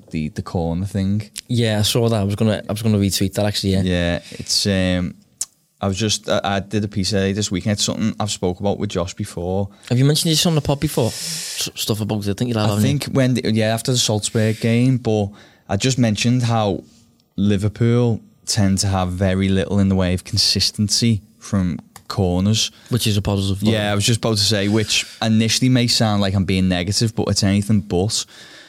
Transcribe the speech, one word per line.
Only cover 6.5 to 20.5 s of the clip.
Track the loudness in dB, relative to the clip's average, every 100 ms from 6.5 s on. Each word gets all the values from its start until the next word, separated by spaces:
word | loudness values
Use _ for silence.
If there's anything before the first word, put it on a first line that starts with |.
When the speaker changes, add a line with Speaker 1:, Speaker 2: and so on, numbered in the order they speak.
| -2
Speaker 1:
did | -2 -4 -2
a |
piece | -4 -2
earlier | 0 0
this | -2 -2
weekend. | -2 -2
It's | -2
something | -2 -2 -4 -2
I've | -6
spoke | -4 -4 -2
about | -2 -2
with | -4
Josh | -4 -6 -6
before. | -10 -8 -4 -4 -4 -8 -4
Speaker 2:
Have | 2
you | 2
mentioned | 2 0
this | 0 2
on | 0
the |
pod | 0 -2
before? | -2 0 -2
S-, | -2 -8 -8 -8 -8 -8 -6
stuff | -4 -2
about | -2 -2 -2
it. |
I | -2
think | -2
you'll | 0
have | 2
Speaker 1:
I | 2
Speaker 2:
on |
Speaker 1:
think | 2 0 -2
Speaker 2:
it. |
Speaker 1:
when | 0 2
the, | 2 0
yeah, | 0 0
after | 0 0
the | 0
Salzburg | 0 0 -2 0 0 0
game, | 0 2 2 2
but | 0 0 -2 -6 -20 _ -6
I | -2
just | 0 2
mentioned | 2 2 2 2
how | 2 2 0 -2 -8 -20 _ _ _ -2
Liverpool | 0 2 0 0 2 2 2 0 -6 _ -4
tend | 0 2 2
to | 2
have | 0 0
very | 0 0 2 2
little | 2 0 2
in | 2
the | 2
way | 2
of | 0
consistency | -2 -2 0